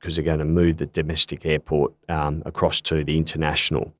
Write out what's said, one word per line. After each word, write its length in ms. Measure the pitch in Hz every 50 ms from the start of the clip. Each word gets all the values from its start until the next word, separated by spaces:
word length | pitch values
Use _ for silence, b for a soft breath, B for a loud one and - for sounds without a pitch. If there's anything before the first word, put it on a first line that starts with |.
'cause 160 | - 87 80
they're 80 | 82 76
gonna 200 | 82 80 76 76
move 340 | 76 82 87 87 85 80 80
the 80 | -
domestic 600 | 71 - 87 78 76 82 78 - - - 71 -
airport, 460 | 71 76 73 - - 78 76 71 - - _ _ -
um, 340 | 85 78 76 73 76 78 -
across 340 | - 73 - 92 80 - -
to 240 | - - - 78 73
the 120 | 73 78
international. 760 | 80 78 - - 76 78 76 76 - - - 78 67 - - -